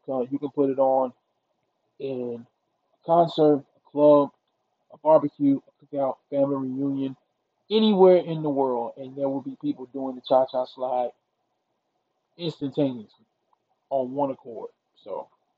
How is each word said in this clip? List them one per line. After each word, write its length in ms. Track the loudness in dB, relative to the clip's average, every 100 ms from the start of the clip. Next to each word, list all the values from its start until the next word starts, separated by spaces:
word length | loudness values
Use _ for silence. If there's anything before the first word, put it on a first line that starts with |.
can, 240 | -8 -4 -4
you 60 | -6
can 120 | -6
put 200 | -2 0
it 80 | 2
on 340 | 2 2 0 -6 _ _ _ _ _ _ _ -12
in 460 | -10 -8 -8 -10 -16 _ _ _ _
a 140 | _ 0
concert, 580 | 2 2 2 2 2 -2 _
a 140 | _
club, 400 | 2 6 6 4 _ _ _ _ _ _
a 60 | -6
barbecue, 600 | 4 4 2 0 0 0
a 380 | -2 _ _ -4
cookout, 200 | -4 -6 -6
family 260 | -2 0 -2
reunion, 600 | -6 -4 -4 -4 -6 -10 _ _ _ _ -4
anywhere 480 | 0 2 6 8 6
in 240 | 4 -4
the 80 | -2
world, 420 | 0 0 -2 -6 -10
and 200 | -14 -6
there 120 | -4
will 120 | -4
be 160 | -8 -10
people 280 | -8 -8 -10
doing 220 | -10 -10
the 60 | -8
Cha 240 | 0 2 2
Cha 200 | -2 -6
Slide 440 | -6 -6 -4 -4 -8 _ _ _ _ _ _ _ _ _ _ _ -12
instantaneously 880 | -10 -6 -6 -2 -2 -4 -14 _ _ _ _ _ _ _ -6
on 220 | -4 -4
one 180 | -4 -4
accord. 400 | -6 -14 -16 -16 _ _ _
So 260 | -14 -12 -14 _ _